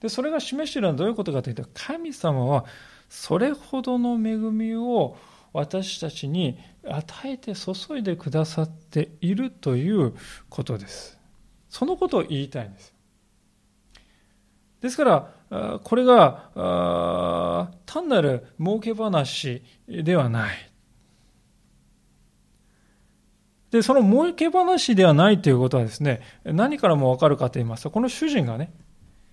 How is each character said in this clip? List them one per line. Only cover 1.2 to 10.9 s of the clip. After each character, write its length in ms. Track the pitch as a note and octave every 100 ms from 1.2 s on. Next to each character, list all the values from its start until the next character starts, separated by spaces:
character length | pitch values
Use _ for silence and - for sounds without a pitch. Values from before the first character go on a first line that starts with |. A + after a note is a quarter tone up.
と 80 | C3
か 100 | C3+
と 80 | B2+
い 20 |
う 20 |
と、 120 | A2+ A2+
神 400 | - - E4 E4
様 340 | - D#3+ C3+ B2
は 180 | C#3+ B2+ - - - _
そ 300 | - - E3
れ 140 | C4
ほ 300 | C#4+ - C4+
ど 160 | B3+ B3
の 160 | A#3+
恵 220 | A#3 A3 A3
み 380 | A3 A3 A3+
を 420 | A3+ A#3+ A#3 C#3 - - - _
私 480 | D3+ D3 F#3+ F#3+ -
た 100 | D#3+
ち 180 | - C#3
に 300 | E3+ D3+ B2 - -
与 200 | - D3 D#3 -
え 140 | C4+ C4
て 160 | A#3
注 440 | F#3 - F#3+ - D4
い 40 |
で 120 | G3
く 160 | E3+ C#3
だ 140 | D#3
さ 180 | D#3+ -
っ 60 | D#3
て 420 | - _ D3+ D#3 -
い 140 | E3+
る 160 | G3+ C4
と 260 | - C#3+ B2
い 140 | E3
う 220 | G#3+ B2 - - - -
こ 140 | -
と 120 | - G#2+
で 100 |
す。 300 | G2